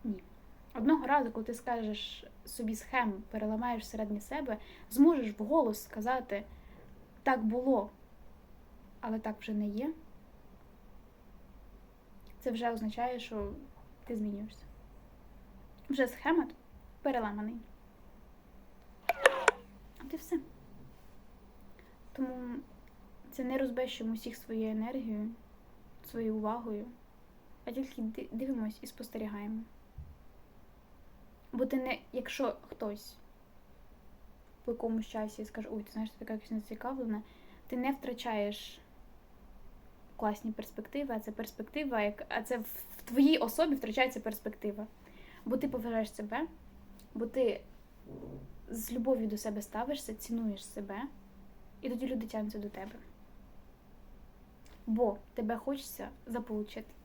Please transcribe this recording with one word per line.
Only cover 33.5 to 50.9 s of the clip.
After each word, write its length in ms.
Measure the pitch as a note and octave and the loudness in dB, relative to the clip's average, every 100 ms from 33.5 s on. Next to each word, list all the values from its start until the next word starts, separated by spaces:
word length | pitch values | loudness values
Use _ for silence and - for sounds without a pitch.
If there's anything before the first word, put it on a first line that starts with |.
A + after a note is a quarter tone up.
| - - - - - - - - - - - | -20 -20 -20 -20 -18 -18 -18 -18 -20 -20 -8
по 80 | - | -4
якомусь 340 | A#3 A3+ A3+ G#3+ | 0 2 2 0
часі 380 | A3 G#3+ G#3+ | -2 -2 -4
скаже, 240 | G#3+ - G#3+ | -6 -6 -4
«Ой, 100 | A3 | -6
ти 100 | G#3 | -4
знаєш, 180 | A3 A3 | -4 -4
ти 80 | - | -6
така 140 | A3+ | -6
якась 180 | A3 - | -6 -2
незацікавлена», 720 | A3 G#3 A3 C4 C4+ A3+ G#3+ - - - - - | -4 -4 -4 -2 0 0 0 -2 -18 -18 -18 -4
ти 100 | B3 | 2
не 160 | C4 | 2
втрачаєш 880 | C4+ C4 A#3 A#3+ G#3+ G#3 G#3 - - - - - - - - - - - - - - - - | 2 -2 -2 0 4 2 0 -8 -14 -18 -18 -18 -18 -20 -20 -18 -16 -14 -16 -18 -18 -16 0
класні 340 | G#3+ G#3 A3+ | 0 0 -2
перспективи, 600 | G#3+ G#3+ - A3 C#4 C#4 | -4 -6 -8 -4 -2 0
а 60 | A3 | -2
це 120 | A3 | -2
перспектива, 680 | G#3+ G#3+ - G#3+ D4 C#4+ A#3 | -6 -6 -6 -4 0 2 4
як, 260 | G#3 G#3 - | 4 0 -2
а 140 | - | -2
це 160 | G#3+ B3 | 2 0
в, 80 | A3 - - - | 0 -6 -8 -10
в 60 | |
твоїй 340 | - A#3+ C#4+ D#4+ | 2 10 10 10
особі 360 | A3+ - D#4+ | 6 6 6
втрачається 460 | C#4 A3+ A3 C4 B3 | 6 4 6 4 4
перспектива. 640 | A3 G#3+ G#3+ G#3+ G#3 G#3 G#3+ - - - - - | -4 -2 -6 -2 -4 -4 -8 -12 -18 -18 -16 -8
Бо 120 | - C4 | 0 2
ти 120 | C#4 | 4
поважаєш 440 | B3+ A3+ A3+ G#3+ | 2 2 2 2
себе, 320 | - G#3 A#3 E4 - - - - - - | -2 -2 0 -2 -4 -16 -18 -16 -18 -8
бо 120 | A3 A3+ | -2 0
ти 340 | C4 A#3+ - - - - - - C3+ - C3+ - - - | 6 6 4 -6 -18 -18 -18 -14 -10 -8 -10 -10 -12 -8
з 220 | A3+ A3 | -6 -2
любов'ю 340 | A#3+ A#3 B3 A3 | 2 4 4 4
до 100 | G#3 | 0
себе 240 | A3 G#3 | 0 -2
ставишся, 520 | G#3 G#3+ B3+ C#4+ - | -2 -2 0 -2 -2
цінуєш 520 | A3 - A#3 A3 G3 - | -8 -2 0 0 -2 -6
себе, 360 | - G3 | -8 -6